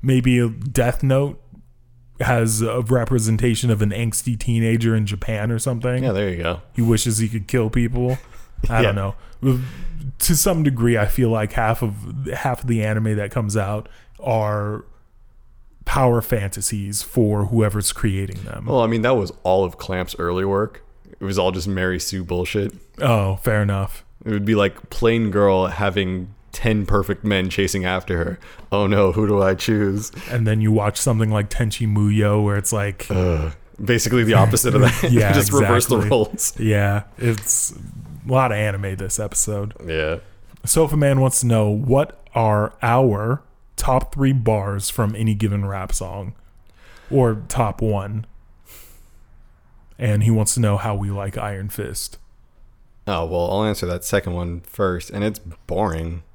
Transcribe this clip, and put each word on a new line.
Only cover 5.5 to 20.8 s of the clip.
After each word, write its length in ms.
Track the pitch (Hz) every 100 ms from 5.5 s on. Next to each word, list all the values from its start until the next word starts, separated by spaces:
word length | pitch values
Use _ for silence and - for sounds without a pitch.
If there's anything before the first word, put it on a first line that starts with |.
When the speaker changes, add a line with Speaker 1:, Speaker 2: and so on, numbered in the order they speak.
Speaker 1:
or 80 | 117
something. 460 | 135 120 123 127
Speaker 2:
Yeah, 80 | 131
there 160 | 98 101
you 80 | 87
go. 180 | 82 85 -
Speaker 1:
He 80 | -
wishes 360 | 113 110 123 107
he 100 | 113
could 200 | 110 95
kill 220 | 127 110
people. 480 | 123 117 123 123 131 - - - - -
I 140 | 113
Speaker 2:
<laughs> 0 |
Yeah. 100 | 110
Speaker 1:
don't 20 |
know. 200 | 98 98 - - - 135 127 127 - - 165 139 -
To 160 | - 160
some 260 | - 165
degree, 340 | 151 127 117 117
I 100 | 104
feel 240 | - 120
like 220 | 113 107
half 300 | - 110 113
of, 120 | 113 101 113 123 139
half 280 | - 135 123
of 60 | 127
the 140 | 113
anime 320 | 107 107 110 107
that 140 | 101
comes 260 | 123 107 107
out 320 | 98 107 110 - - -
are 640 | 135 110 107 104 104 107 - - _ - - - - - - -
power 380 | - - 127 120
fantasies 800 | - 117 98 98 95 107 98 104
for 440 | - - 107 104 101
whoever's 460 | 113 107 104 98
creating 500 | - 110 95 98 98
them. 220 | - - 107
Speaker 2:
Well, 140 | 139
I 60 | 113
mean, 160 | 113
that 140 | 117 131
was 160 | 92 -
all 220 | 90 92
of 120 | 92 -
Clamp's 360 | - 92 90 -
early 260 | 87 90
work. 400 | 95 98 107 -